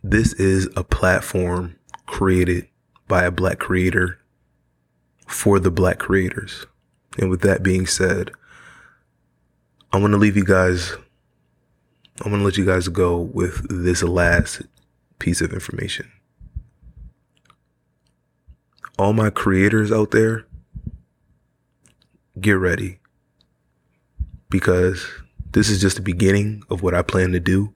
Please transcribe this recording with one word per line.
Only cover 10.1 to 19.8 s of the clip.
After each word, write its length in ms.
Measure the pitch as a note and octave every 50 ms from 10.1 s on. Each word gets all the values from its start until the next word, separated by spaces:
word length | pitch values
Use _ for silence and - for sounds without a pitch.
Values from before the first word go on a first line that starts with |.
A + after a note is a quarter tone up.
| G#2
leave 200 | G2+ G#2 G#2+ F#2+
you 80 | G2+ F#2+
guys, 500 | F#2 G2 F#2 F#2 F#2 F2+ F2 E2+ - - - - _ _ _ _ _ _ _ _ _ _ _ _ _ _ _ _ _ _ _ _ _ _ - -
I'm 80 | G#2+
gonna 120 | G#2 G2+ G2+
let 140 | G2+ F2+
you 80 | G2 F#2+
guys 220 | F#2+ F#2 F#2 E2+ F2
go 280 | E2+ G2 F#2 F2 F2 F2
with 460 | E2+ - - F2+ F2+ F2+ - - - -
this 340 | G2 F2+ F2 F2+ F2+ E2+ F#2
last 580 | F2 F2 F2+ F2 E2+ E2+ E2+ - - - - - _ _ _ _ _ _ _ _ _ _
piece 240 | _ - - F2 -
of 100 | E2+ D#2+
information. 600 | - - - - - - - - - - - - _ _ _ _ _ _ - - _ - - _ _ _ _ - - - - - _ _ _ _ _ _ _ _ _ _ _ _ _ _ _ _ _ _ _ _ _ _ _ _ _ _ _ _ - _ _ _ _ _ _ - _ -
All 140 | G2 G2+ G#2+
my 180 | A2 G#2+ G#2+
creators 600 | G#2 - - G#2 F#2+ F#2 F#2+ G#2 G#2+ A2